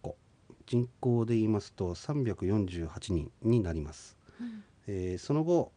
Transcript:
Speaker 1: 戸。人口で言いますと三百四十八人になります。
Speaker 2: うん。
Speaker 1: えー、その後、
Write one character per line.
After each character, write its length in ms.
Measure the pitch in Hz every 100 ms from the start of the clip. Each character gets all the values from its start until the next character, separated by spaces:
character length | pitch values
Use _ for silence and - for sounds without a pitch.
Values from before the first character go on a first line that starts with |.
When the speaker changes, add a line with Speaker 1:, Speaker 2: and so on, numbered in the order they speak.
Speaker 1:
戸。 140 | - - _ _ - - -
人 220 | 120 123 -
口 260 | 127 120 113
で 100 | 117
言 100 | 110
い 20 |
ま 140 | 104
す 100 | -
と 240 | - 92 87
三 300 | - 147 123
百 200 | 95 92
四 220 | 107 95
十 200 | 90 82
八 260 | - -
人 180 | 87 73 -
に 200 | 113 117
な 100 | 92
り 80 | 80
ま 100 | 71
す。 240 | 73 - - _ -
Speaker 2:
う 40 |
ん。 200 | 240 220 202 _ -
Speaker 1:
え 300 | 98 92 90
ー、 40 |
そ 100 | -
の 100 | 147
後、 280 | 160 175 -